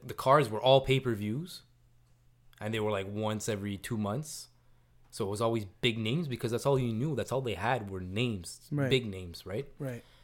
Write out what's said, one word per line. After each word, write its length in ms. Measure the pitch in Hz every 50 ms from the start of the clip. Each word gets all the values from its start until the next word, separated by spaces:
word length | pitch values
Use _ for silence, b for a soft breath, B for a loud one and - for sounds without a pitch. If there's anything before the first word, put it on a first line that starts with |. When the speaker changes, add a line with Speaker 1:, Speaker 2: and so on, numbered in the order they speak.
| -
Speaker 1:
the 100 | 127 110
cards 340 | - - 131 135 156 139 107
were 100 | 107 107
all 200 | - 131 135 135
pay-per-views, 800 | 131 135 135 135 - 123 117 101 104 104 110 139 175 185 - - - _ _ _ _ _ _ - _ _ _ _ _ _ _ _ _ - - _
and 140 | 101 110 113
they 60 | 110
were, 120 | 107 107
like, 160 | 104 98 98 98
once 380 | 101 104 107 107 107 107 - -
every 300 | 110 101 98 104 101 92
two 200 | - - 123 107
months. 500 | 107 101 104 135 151 - - - - - _ _ _ - - _ _ _ _ - - _
So 140 | - - 113
it 40 | 95
was 120 | 104 101
always 240 | 117 117 117 113 104 95 - -
big 160 | - 123 113 113
names, 280 | 110 110 120 165 180 143
because 240 | 123 - - 117
that's 140 | 117 117 -
all 140 | 139 139 135
you 120 | 127 120 110
knew. 220 | 107 127 160 151
That's 160 | 113 98 -
all 100 | 120 131
they 120 | 131 120 98
had 360 | 85 98 117 135 123 104 98
were 120 | 95 92
names, 600 | 92 90 92 107 123 123 110 95 82 - - - - -
Speaker 2:
Right. 180 | 151 143 139 131
Speaker 1:
big 160 | 135 131 117
names, 400 | 110 95 92 92 87 85 - -
right? 220 | 92 95 117 139 - - -
Speaker 2:
Right. 240 | 147 135 120 117 - - - -